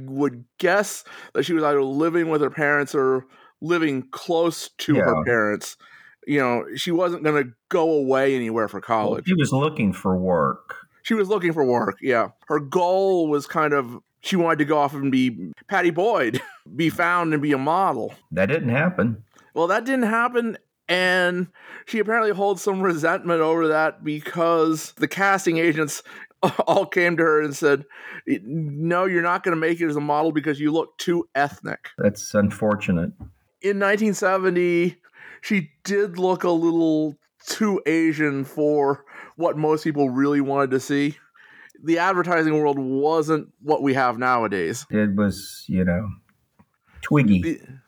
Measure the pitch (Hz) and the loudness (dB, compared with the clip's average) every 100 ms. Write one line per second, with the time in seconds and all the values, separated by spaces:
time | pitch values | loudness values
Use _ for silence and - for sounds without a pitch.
0 | 131 135 143 123 120 _ 175 196 202 - | -10 -2 -2 -2 -16 _ 0 2 0 -6
1 | - - - - 151 165 151 143 135 139 | -16 -20 -8 -4 0 0 2 2 0 0
2 | 165 170 165 156 139 143 147 147 139 151 | 0 0 0 0 0 0 0 0 0 0
3 | 131 131 127 _ - _ 156 175 160 135 | 2 0 -2 _ -20 _ -2 0 0 -2
4 | 123 - - 165 170 160 - - - 139 | -6 -14 -2 0 0 -2 -12 -10 0 2
5 | - 117 - 120 107 104 - - - - | 4 2 2 2 2 -2 -8 -16 -20 -20
6 | - _ - 143 127 120 69 123 180 170 | -20 _ -4 0 0 0 -4 -8 -2 0
7 | 180 170 151 147 127 117 _ 185 160 156 | 0 0 0 0 -2 -8 _ 0 2 2
8 | 135 135 135 135 117 113 107 101 - 113 | 2 2 2 0 -2 -2 -2 -4 -2 0
9 | 104 107 - 180 127 131 151 151 104 90 | 0 -2 0 0 2 2 0 0 -2 0
10 | 95 92 92 87 69 - - - - _ | -2 0 2 2 0 -2 -10 -18 -18 _
11 | - 220 190 208 175 160 131 120 104 - | -4 0 0 0 0 0 2 2 0 -4
12 | 131 120 98 - - 151 139 180 175 190 | 0 0 0 -4 -4 -4 -2 0 2 2
13 | 196 185 160 147 139 170 151 143 120 120 | 2 2 2 0 -2 -2 2 0 -2 -10
14 | - _ - 190 165 156 147 151 143 143 | -20 _ -4 0 2 2 2 2 0 -2
15 | 139 131 127 107 87 - - 196 175 160 | 0 2 0 -2 -12 -14 -4 0 0 0
16 | 208 202 165 127 - - - 113 156 - | 0 2 0 -2 -8 -18 -16 -2 -2 0
17 | 170 175 170 151 147 139 135 175 190 131 | 0 0 0 0 0 0 0 2 0 -2
18 | 104 - _ 82 98 156 131 123 170 180 | -6 -10 _ -2 0 0 0 0 0 0
19 | 151 110 - _ _ - 170 208 240 269 | -2 -2 -12 _ _ -2 0 0 0 0
20 | 220 226 240 247 233 202 _ _ - 175 | 0 0 0 0 -2 -6 _ _ -2 0
21 | 185 185 180 180 180 - - - - 226 | 2 2 2 0 -4 -8 -20 -20 -6 -4
22 | 208 226 214 196 202 190 - 190 190 165 | 0 0 0 0 0 0 -2 0 0 0
23 | 160 185 175 170 160 165 160 156 156 - | 0 -2 0 0 2 2 2 2 0 -2
24 | 156 151 - 175 165 170 160 160 - - | -8 -8 -8 -2 2 2 2 0 -6 -6
25 | 156 - 196 196 190 165 170 151 151 - | -6 0 2 2 2 2 2 0 -2 -6
26 | - - - _ 180 - - 160 151 - | -12 -20 -20 _ -2 0 0 2 2 0
27 | 175 165 165 151 151 139 151 139 147 - | 0 2 2 2 0 0 2 2 -2 -18
28 | - - - 123 101 160 151 143 165 175 | -18 -14 -6 -6 -4 -6 -6 -6 -2 0
29 | 190 175 170 175 185 165 160 170 165 147 | 0 0 0 0 0 0 0 0 -2 -2
30 | 147 147 160 151 143 143 151 160 - - | -2 0 0 0 -2 -2 0 -2 -4 -6
31 | - 170 - 135 143 - - - - - | -2 -2 -2 -2 -2 -4 -12 -12 -12 -2
32 | 101 101 - 104 101 - 107 104 - 87 | -2 -2 -4 0 0 0 -2 -2 -2 -2
33 | 87 - - _ _ _ 196 202 202 208 | -2 -8 -20 _ _ _ -4 0 0 2
34 | 214 185 190 190 190 180 175 170 175 - | 0 0 0 2 2 2 2 2 0 -2
35 | _ - - - - 208 151 _ - 202 | _ -20 -20 -18 -2 -2 -2 _ -4 -2
36 | 202 175 185 180 180 170 165 165 165 156 | -2 0 0 2 2 2 2 2 2 2
37 | 156 143 _ _ - - 214 190 143 160 | 0 -6 _ _ -12 -2 0 0 0 2
38 | 165 151 151 139 135 - 151 151 139 143 | 2 2 -2 -2 -6 -2 0 2 2 0
39 | - - - - 165 139 156 156 160 147 | -6 -20 -20 -4 -2 0 0 0 0 0
40 | 139 123 143 143 139 139 139 131 - 143 | 0 2 2 2 0 0 0 0 0 -2
41 | 143 151 _ _ - - - - 147 165 | -2 -4 _ _ -20 -20 -20 -12 -2 0
42 | 180 185 175 170 160 151 151 139 131 135 | 2 0 2 2 2 2 2 0 -2 0
43 | 147 160 151 156 - _ 143 151 139 131 | 2 2 2 0 -2 _ -2 0 2 2
44 | 127 113 127 127 110 98 82 117 - 107 | 2 0 0 2 2 0 -2 -4 -4 -2
45 | 107 98 104 92 - - - 92 90 87 | 0 2 0 -2 -10 -18 -4 -2 0 0
46 | 107 - _ _ _ _ _ _ _ - | -4 -10 _ _ _ _ _ _ _ -16
47 | - 151 117 95 87 - - 135 | 0 2 4 4 2 -4 -10 -20